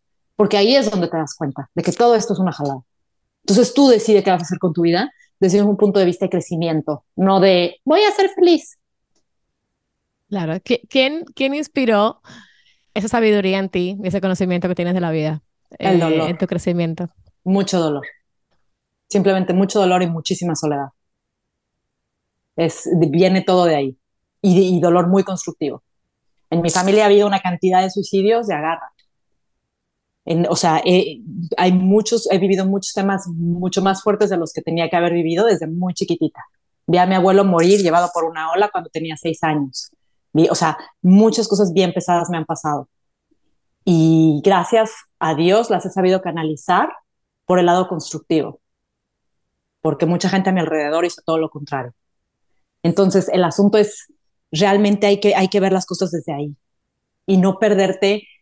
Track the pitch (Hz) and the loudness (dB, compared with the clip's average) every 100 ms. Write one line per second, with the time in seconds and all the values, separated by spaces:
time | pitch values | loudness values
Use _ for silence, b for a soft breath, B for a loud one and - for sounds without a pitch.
0 | _ _ _ - 208 208 202 269 214 202 | _ _ _ -2 0 2 2 2 0 -2
1 | 170 165 156 - 147 135 135 - 170 - | -4 -4 -6 -6 -8 -8 -10 -6 -4 2
2 | 240 226 214 196 185 - 143 135 - _ | 2 2 0 -2 -2 -2 -6 -6 -12 _
3 | _ _ _ _ - 196 240 - 277 226 | _ _ _ _ 0 2 2 4 4 4
4 | 214 208 196 180 170 185 180 160 170 175 | 4 2 4 -2 -2 -4 -4 0 0 0
5 | 262 b b _ 190 196 208 202 208 196 | -2 b b _ 0 2 2 2 2 2
6 | 180 180 185 180 - 165 165 156 151 147 | 0 0 -4 -4 -4 -4 -2 -2 -4 -8
7 | _ - 190 196 190 180 175 - - 330 | _ -2 2 4 4 4 0 -4 0 2
8 | 427 403 381 392 349 330 - - _ _ | 2 2 -2 2 2 2 -2 -18 _ _
9 | _ _ _ _ _ _ _ _ _ _ | _ _ _ _ _ _ _ _ _ _
10 | _ _ _ 202 160 165 - 247 - 269 | _ _ _ -8 -6 -8 -4 -4 -2 0
11 | 262 311 - - 269 285 294 - 247 208 | 0 -2 -12 -6 -4 -4 -6 -4 0 2
12 | 214 - b b b b b b b - | 0 -2 b b b b b b b -8
13 | 208 233 220 208 190 190 190 185 180 196 | -4 0 2 2 0 -2 -2 -4 -4 -6
14 | 190 190 190 180 185 175 175 180 175 175 | -6 -4 -2 -2 -2 -2 -4 -4 -2 -2
15 | 175 160 151 156 - _ _ - 190 185 | -2 -2 -4 -6 -10 _ _ -6 0 2
16 | 165 160 160 170 185 170 185 175 165 160 | 2 0 -2 -4 -4 -4 -2 -2 -2 -4
17 | 175 - _ _ - 190 196 190 160 143 | -10 -12 _ _ -2 0 0 0 -2 -4
18 | - - _ _ _ _ _ _ _ _ | -8 -20 _ _ _ _ _ _ _ _
19 | _ 208 190 190 180 180 190 208 190 180 | _ 0 2 0 0 0 0 2 2 2
20 | 180 165 - 185 175 156 156 143 139 - | 0 -4 -6 -6 -4 -4 -4 -4 -8 -14
21 | _ _ _ _ _ _ _ _ _ _ | _ _ _ _ _ _ _ _ _ _
22 | _ _ _ _ _ - 165 - - 175 | _ _ _ _ _ -4 -2 -2 -2 0
23 | 160 156 185 190 185 185 175 151 139 131 | 2 2 2 2 2 2 2 2 -2 -8
24 | _ _ _ _ 202 180 185 180 170 175 | _ _ _ _ 2 4 4 2 2 2
25 | 175 190 190 185 - 156 147 127 _ _ | 2 2 0 -6 -10 -8 -8 -8 _ _
26 | _ _ _ _ _ 170 170 185 185 208 | _ _ _ _ _ -2 0 0 2 2
27 | 214 202 208 196 185 175 185 185 190 190 | 4 4 4 0 -4 -2 0 2 0 -4
28 | 190 196 196 233 220 156 156 170 - _ | -4 0 2 0 -2 -4 -4 -6 -10 _
29 | _ _ _ _ _ _ _ _ _ _ | _ _ _ _ _ _ _ _ _ _
30 | _ _ - 165 170 170 175 160 - 180 | _ _ -4 -2 0 0 2 2 2 2
31 | 180 151 - - 170 - 185 185 185 208 | 2 -6 -14 -12 -8 -2 2 2 4 2
32 | 214 233 - 190 190 190 190 196 190 - | 2 -2 0 0 2 0 0 -2 -4 -4
33 | 196 196 180 165 170 175 180 190 190 190 | -2 -4 -6 -6 -4 -2 -2 0 0 0
34 | - 208 208 185 160 - 160 165 165 175 | 0 0 0 0 -4 -6 -4 -4 -2 0
35 | 175 175 165 170 226 180 160 170 180 180 | 0 0 -2 0 2 0 -2 -6 -6 -4
36 | 190 170 156 - - _ _ _ - 180 | -4 -2 -4 -6 -20 _ _ _ -2 2
37 | 180 190 185 196 196 170 170 202 180 170 | 2 4 4 4 4 4 4 4 4 2
38 | 175 175 165 160 160 175 208 185 170 160 | 0 -2 -4 -6 -4 -2 0 -2 -8 -10
39 | 160 156 170 160 160 151 139 - - _ | -8 -8 -6 -4 -2 -2 -4 -8 -14 _
40 | _ _ _ 151 165 160 160 151 B _ | _ _ _ 2 2 2 -2 -4 B _
41 | 180 196 220 220 208 196 202 170 180 175 | 4 6 6 2 -2 0 0 2 0 -2
42 | 175 175 170 170 156 156 151 147 135 _ | -2 -2 -2 -6 -6 -8 -6 -6 -8 _
43 | _ _ _ _ _ _ _ _ - 170 | _ _ _ _ _ _ _ _ 0 2
44 | 160 165 160 147 190 190 180 226 220 - | 4 4 4 4 2 2 2 0 0 -4
45 | - _ 160 156 170 202 233 185 180 190 | -16 _ -4 0 2 2 0 -2 -4 -2
46 | 185 185 185 165 160 151 - 180 294 - | 0 0 -4 -6 -6 -6 -2 0 0 -6
47 | _ _ _ _ _ 185 175 180 185 175 | _ _ _ _ _ 2 4 2 0 -6
48 | - 156 - 160 139 - _ _ _ _ | -8 -12 -2 -2 -2 -10 _ _ _ _
49 | _ _ _ _ _ _ _ _ 156 143 | _ _ _ _ _ _ _ _ -4 0
50 | 160 175 185 190 190 185 156 156 147 160 | 0 0 0 0 0 -2 -2 -2 -2 -2
51 | 175 - - 160 156 147 143 139 123 - | -4 -6 -4 -4 -4 -8 -10 -10 -10 -16
52 | _ _ _ _ _ _ _ _ 165 170 | _ _ _ _ _ _ _ _ -2 2
53 | 190 190 185 185 175 - 202 214 208 - | 2 2 0 0 0 2 2 2 0 -2
54 | - _ _ _ _ 156 196 202 208 202 | -16 _ _ _ _ -2 2 2 2 2
55 | 208 202 202 190 190 202 190 190 - 180 | 2 2 2 2 0 0 0 0 -4 -6
56 | 185 165 156 147 147 147 _ _ _ _ | -4 -6 -8 -8 -8 -12 _ _ _ _
57 | _ _ - 190 190 190 214 196 190 185 | _ _ 0 2 2 2 0 2 0 0
58 | 202 208 b b | 0 -2 b b